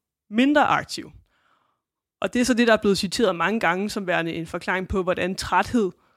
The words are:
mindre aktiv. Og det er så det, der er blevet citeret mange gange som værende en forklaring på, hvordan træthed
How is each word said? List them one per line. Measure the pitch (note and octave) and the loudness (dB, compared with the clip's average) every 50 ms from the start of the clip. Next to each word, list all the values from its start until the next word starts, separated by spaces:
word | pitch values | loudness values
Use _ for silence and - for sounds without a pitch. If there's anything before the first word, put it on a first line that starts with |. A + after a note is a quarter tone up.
| _ _ _ _ _ - | _ _ _ _ _ -6
mindre | G#3 A3+ C4 C#4+ D4 D4 B3 | 0 2 2 4 4 4 4
aktiv. | - D#3 C#3+ C3+ - - - - - - - _ _ _ _ _ _ _ _ _ _ _ _ _ _ _ _ _ _ _ - | 4 2 -2 -2 -6 -12 -12 -12 -16 -20 -20 _ _ _ _ _ _ _ _ _ _ _ _ _ _ _ _ _ _ _ -8
Og | - F#3+ - | -8 -4 0
det | B3 | 0
er | B3 | 2
så | B3+ B3 | 2 4
det, | A3 A#3+ | 4 4
der | A3+ A3 | 4 4
er | G#3+ | 4
blevet | - G3+ F#3+ | 4 2 2
citeret | - - F3+ - - A#3 F#3 F3+ | 2 0 -4 -2 0 0 0 2
mange | E3+ E3 F#3 G#3+ A3+ | 0 0 0 0 0
gange | G3 E3 F3 F#3 G3+ G#3 | 0 0 0 0 -2 -4
som | - G#3+ G3 | -6 -6 -4
værende | F3+ E3+ E3 E3 E3 E3 | -2 -2 -2 -2 -4 -6
en | E3 E3 | -8 -8
forklaring | - - F3 - G#3 F3+ F#3 F#3 | -8 -10 -10 -6 -4 -4 -4 -4
på, | - G#3 F#3+ F3 | -4 -4 -4 -2
hvordan | F#3 F3 F#3 F#3 F3+ F#3+ | -2 -2 -2 -2 -4 -4
træthed | - - - F#3+ F3+ E3 - - A#3+ G#3 F3+ - _ _ _ _ | -6 -6 -2 0 0 0 0 0 0 -2 -2 -4 _ _ _ _